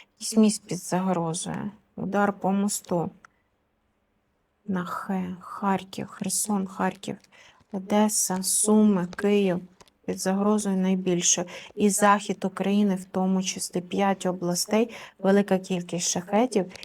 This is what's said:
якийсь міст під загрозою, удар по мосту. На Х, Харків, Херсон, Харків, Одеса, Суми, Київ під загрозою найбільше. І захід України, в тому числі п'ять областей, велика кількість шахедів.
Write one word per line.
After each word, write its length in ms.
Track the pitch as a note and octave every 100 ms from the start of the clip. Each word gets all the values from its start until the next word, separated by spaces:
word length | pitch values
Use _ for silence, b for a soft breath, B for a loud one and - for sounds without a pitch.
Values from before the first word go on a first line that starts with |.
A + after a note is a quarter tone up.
| B
якийсь 240 | - A3 A3
міст 300 | G#3+ G#3 -
під 100 | F3
загрозою, 920 | - F3 F#3 E3+ E3 E3 F3 D#3 G#3 - _ -
удар 380 | F#3+ G3+ G3+
по 180 | G3 F#3
мосту. 600 | G3 G3+ - - F3 D#3+ - - _ _ _ _ _ _ _ _ _ _ _ _ _ -
На 180 | F#3 F3
Х, 500 | - - F#3+ F3+ F3+
Харків, 680 | - - G3+ F#3+ F#3+ - G3+
Херсон, 600 | - F#3+ - G#3+ G3+ F#3+
Харків, 500 | F#3+ F#3+ F#3 - G3+ b b b b -
Одеса, 720 | G3 G3 G#3 G#3+ - - F#3
Суми, 640 | F#3 - G#3+ G#3+ G#3+ F#3+ F3 -
Київ 440 | G3+ G#3 F#3+ F3 F3 _ - _ -
під 140 | F#3
загрозою 580 | F#3+ G3 G3+ G#3+ G3+ F#3+
найбільше. 680 | F#3 F#3+ F#3 F3 F3 - F3 B B -
І 140 | G#3
захід 560 | F#3+ G3+ G#3 G#3 F#3 F#3+
України, 500 | - F#3+ G3+ G#3 F#3
в 100 | F#3
тому 380 | F#3 F#3+ F#3+
числі 380 | F#3 F#3 - F3+
п'ять 440 | F3+ F#3+ G3 G3 F#3
областей, 640 | F#3 F3 F3 - G#3+ A#3 B B B
велика 380 | F#3+ G3+ G3+ F#3+
кількість 520 | F#3+ F3+ F3 E3+ -
шахедів. 600 | F3+ F3+ G#3 B3+ G3+ F3+ B